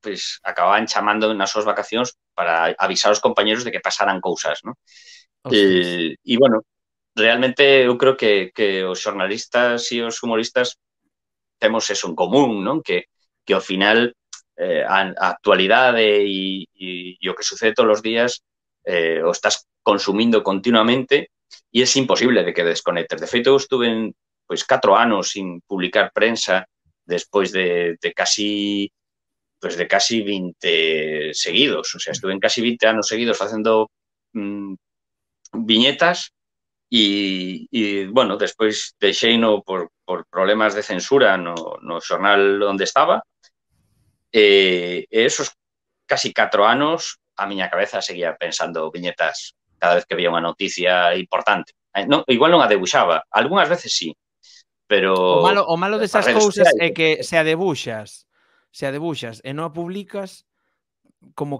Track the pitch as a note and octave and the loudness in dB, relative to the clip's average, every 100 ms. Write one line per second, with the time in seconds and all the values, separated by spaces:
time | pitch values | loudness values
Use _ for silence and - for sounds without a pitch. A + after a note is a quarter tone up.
0 | G#2+ F#2 - - - - F2+ G#2 A2+ G#2 | -8 -8 -10 -10 -8 0 2 2 0 -2
1 | G#2 G#2+ A2 G#2+ G2 A2 G#2+ G2+ - A2+ | 0 0 0 0 -2 -2 -2 -4 -4 -4
2 | B2 _ _ - E2+ E2 E2 - F#2+ F2+ | -4 _ _ -4 -2 0 0 -2 -4 0
3 | G#2 G#2 - A#2 G#2 A2+ A#2+ F#2+ F#2 - | 0 2 2 0 0 -2 -4 -6 -6 -2
4 | G2 F#2 F#2 E2 D#2 D#2 F2 - _ - | -2 -2 -4 -4 -4 -6 -10 -16 _ -20
5 | - - _ _ C3 A2+ G2 F3+ F3 F2 | -20 -20 _ _ 0 4 4 4 0 -2
6 | D#2+ C#2+ - A#2 C3+ A2 _ _ _ _ | -6 -8 -4 4 4 2 _ _ _ _
7 | _ - A2+ A#2+ B2+ B2 C#3 C3+ B2 B2 | _ 0 2 2 0 2 4 6 4 4
8 | C3 C3+ A2+ G2+ F2+ - G#2 F#2+ F#2 F2+ | 2 2 2 2 0 -2 -2 0 -4 -4
9 | G#2+ G2 F#2+ A2 - B2 B2 A#2+ - A#2+ | -6 -4 -4 -4 -4 0 0 0 -4 -4
10 | A#2 A#2 A#2+ A2+ A2+ C3 B2 - _ _ | -6 -6 -4 -2 -2 -2 -2 -6 _ _
11 | _ _ _ _ _ _ A2 A2+ - G2+ | _ _ _ _ _ _ 2 2 0 -4
12 | F#2+ E2 F2+ B2+ C3+ G#2 F#2+ C#3+ - F2+ | -6 -4 2 4 2 0 -2 -4 -2 -4
13 | - _ _ _ - F#2+ - F#2+ G2+ A2+ | -4 _ _ _ -2 -2 0 0 4 4
14 | A#2+ - _ - _ - F2+ D#2+ A#1+ G2 | 2 -4 _ -20 _ -8 -2 -2 2 0
15 | F#2+ F#2 F#2 - G#2 F#2 F#2+ A#2 B2+ A#2 | 0 -2 -2 0 2 2 4 4 4 4
16 | A2 G#2 G2+ F#2+ F#2+ F#2+ F2+ _ F#2 F2+ | 4 4 2 -2 -6 -8 -12 _ -12 -12
17 | F2+ F#2 F#2 F2 - - A2+ A2+ A2+ G#2 | -12 -10 -8 -6 -8 -2 -2 2 2 2
18 | A2 A#2 A#2+ - _ _ _ _ - F2 | 0 -2 -2 -4 _ _ _ _ -4 0
19 | E2 E2 E2+ F2 A2 - _ _ - G2+ | 0 0 0 0 -2 -2 _ _ 0 0
20 | G2 G2 A#2 A2 G2 F#2+ A#2+ A#2 A2 C3 | 0 0 2 2 0 -2 2 2 4 0
21 | B2+ C#3+ E3+ _ _ - _ A#2+ B2+ C3+ | 0 -2 -2 _ _ -20 _ 0 2 0
22 | B2+ F#2+ B2 A2+ F2 E2+ E2+ E2 - F2 | 2 2 4 2 2 0 -2 -2 -2 -4
23 | E2 F2 - A#2+ B2 C3+ - C3 A#2 A2 | -6 -8 -4 0 2 2 2 -2 0 -2
24 | A2 - _ _ _ E2+ - - G#2 G2+ | -6 -10 _ _ _ -10 -2 0 4 4
25 | A#2 G#2 F#2 G#2 F#2 F2 _ G2 F2+ G#2+ | 4 0 -2 -6 -8 -10 _ -6 -2 0
26 | F#2+ - A2 A#2 - F#2 F#2 _ _ _ | 0 0 0 0 -2 -2 -2 _ _ _
27 | - F2 - G2+ F#2 G2 F#2 F2 F2 E2+ | -6 -6 -2 -2 0 -2 0 0 -2 -4
28 | F2 E2+ F#2 - G#2 G#2 G2+ G2+ G2+ _ | -6 -4 -2 -2 -2 -2 -2 -4 -6 _
29 | _ _ _ _ _ _ F2+ E2+ F2 G2 | _ _ _ _ _ _ -10 -6 0 0
30 | - A2+ G2+ G2 F2+ - F2 E2 D#2+ D#2 | 0 -2 -2 -6 -6 -6 -2 0 2 0
31 | D#2 D2+ D2+ D2+ - F#2 C#3+ D#2+ - - | -2 -4 -6 -6 -2 2 2 0 -6 -10
32 | - F#2+ F#2+ F#2+ G#2+ A#2+ A#2 A#2 A2 A2+ | -8 -6 -6 -2 -2 0 -2 2 2 2
33 | G#2 A2 A#2 G2+ G2+ A2 A2 A2 G#2+ _ | -2 -2 -2 -2 -4 -2 2 2 0 _
34 | _ _ _ A2+ G2+ G2+ G2 F#2+ _ _ | _ _ _ -10 -8 -10 -12 -14 _ _
35 | _ _ _ _ _ A#2 A2+ A2+ B2+ C#3+ | _ _ _ _ _ -8 0 2 2 2
36 | F3 F3 - _ _ _ _ _ _ A#2+ | 0 0 -8 _ _ _ _ _ _ 2
37 | G2+ G2+ G2 F#2+ F#2 F#2 - A#2+ G#2 G2+ | 2 0 -2 -4 -6 -10 -6 -2 -2 -4
38 | F#2+ A#2+ A#2+ G2+ F#2 - A2 G#2+ - _ | 0 0 0 0 -4 0 -2 -2 -10 _
39 | G#2 - A#2 A#2 A2+ G#2 G2 F#2 E2+ _ | 0 2 2 2 2 0 -2 -8 -8 _
40 | - F2+ E2+ F2+ F#2+ G#2+ G#2+ G2+ - F#2 | -10 -8 -6 -2 0 2 0 0 -6 -6
41 | - C#3 A2+ F#2 F2 E2+ E2 - - E2+ | 2 4 4 2 -4 -8 -10 -12 -10 -10
42 | - F2 G2 G2+ G2 G2+ G2+ G2 F#2+ C3 | -4 0 2 4 4 2 0 0 0 2
43 | D#3+ G#3 - _ _ _ _ _ _ _ | 2 0 -4 _ _ _ _ _ _ _
44 | _ _ _ A2+ G#2 G2 F#2+ F2+ F2 F2 | _ _ _ 4 6 6 6 2 -2 -6
45 | - A2 A#2 - C#3+ _ _ _ _ _ | -4 0 0 -2 -8 _ _ _ _ _
46 | - C#3 B2 - G#2+ G2+ G#2 B2+ D3 E3 | -6 -4 -2 -2 0 4 4 2 0 -2
47 | - - _ - G2 G2 F#2 F2+ G2+ G2 | -6 -14 _ -10 -8 -6 -4 -4 -4 -4
48 | - F2+ E2+ D#2 E2+ - E2 D#2+ D#2 F2 | -8 -6 -6 -6 -8 -6 -6 -6 -8 -6
49 | F2 - D#2+ - - _ _ _ F2+ F2 | -10 -4 -4 -4 -14 _ _ _ 2 2
50 | - F2 F2 E2+ E2+ E2 F#2+ - F2+ F2+ | 0 -2 -2 0 -4 -6 -8 -2 0 2
51 | F2 F2+ F#2+ F2+ - G2+ - _ _ G2 | 2 0 -4 -4 0 -2 -4 _ _ -8
52 | G2 D3+ D#3+ A#2 D#3 E3+ A#2+ G#2 F2+ C#3 | 0 0 2 2 4 6 4 2 2 0
53 | F#2+ D#2+ - G#2 B2+ G3 D3+ - A2+ - | 2 0 0 -2 0 0 0 0 -2 -6
54 | E2 - _ _ - - _ _ _ G2+ | -6 -12 _ _ -20 -20 _ _ _ 2
55 | F#2+ F#2+ F#2 F2 F3+ G3+ F3+ E3 F#3+ G#3+ | 4 2 4 4 4 4 0 -2 -2 -2
56 | G#3 G#3+ A3 G#3+ G#3+ G3+ F3+ C#3+ E3+ E3 | 0 0 2 4 2 6 4 4 0 2
57 | D#3+ D#3 E3 E3 D#3 D#3+ F#3+ C#3 C3 A2 | 0 0 0 0 2 0 -2 -4 -6 -10
58 | G#2 - _ _ _ _ _ - C#3 C#3+ | -12 -20 _ _ _ _ _ -10 -8 -6
59 | E3 C#3+ A#2 A2+ C3 C#3+ E3 D#3 E3+ F#3+ | -6 -8 -10 -14 -12 -10 -8 -8 -10 -10
60 | F#3 G3+ F#3+ - _ _ _ _ _ _ | -12 -12 -12 -16 _ _ _ _ _ _
61 | _ _ _ - C#3+ | _ _ _ -10 -8